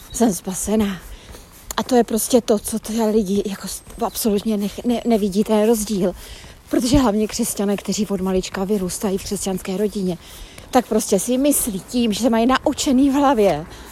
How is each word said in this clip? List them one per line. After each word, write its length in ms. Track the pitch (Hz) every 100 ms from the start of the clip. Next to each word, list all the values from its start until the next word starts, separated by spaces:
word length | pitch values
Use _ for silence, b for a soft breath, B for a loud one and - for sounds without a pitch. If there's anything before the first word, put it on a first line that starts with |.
| B
jsem 220 | - 233
spasená. 640 | 175 - 185 - 220 202 180 B B B B B B B -
A 60 |
to 120 | 220 247
je 80 |
prostě 380 | 220 220 - 247
to, 180 | - 208
co 200 | - 220
ty 220 | - 220
lidi 420 | 220 220 185 202 202
jako 220 | 196 190
s-, 160 | - - - 233
absolutně 520 | - 226 202 220 208
nech-, 280 | 202 - 247
ne-, 160 | 233 240
nevidí 380 | 226 202 185
ten 240 | 220 214 214
rozdíl. 460 | 226 208 202 185 - B B B B -
Protože 280 | 320 247 285
hlavně 300 | 247 208 214
křesťané, 500 | - 226 - 202 196
kteří 300 | - 190 202
od 140 | 196
malička 420 | 190 185 - 190
vyrůstají 540 | 190 214 180 - 208 196
v 60 |
křesťanské 540 | - 202 196 185 - 185
rodině, 400 | 208 208 185 170 B B B B B
tak 160 | 254 -
prostě 320 | 220 - 196
si 180 | 240 254
myslí 420 | 285 277 247 190
tím, 340 | - 247 233
že 60 | 190
se 100 | 240
mají 160 | 226 233
naučený 640 | 254 311 - 302 254 277
v 40 |
hlavě 520 | 269 277 233 196 147 175 B B